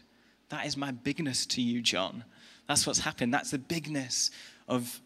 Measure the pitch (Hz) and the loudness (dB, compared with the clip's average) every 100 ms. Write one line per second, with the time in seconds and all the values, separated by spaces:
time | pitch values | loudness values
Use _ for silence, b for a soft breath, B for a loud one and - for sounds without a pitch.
0 | - b b b - 147 147 135 139 120 | -14 b b b -8 -4 -2 -2 -4 -2
1 | 143 143 143 127 - 135 120 120 113 92 | -2 -2 0 0 0 2 2 2 2 2
2 | 92 - - B B B - 147 151 - | 0 -4 -12 B B B 0 2 4 2
3 | 151 - 120 135 - 139 - 170 151 147 | 0 0 2 2 0 -4 0 -2 0 -4
4 | 127 - - B B B - 123 120 - | -2 0 0 B B B -2 0 0 -8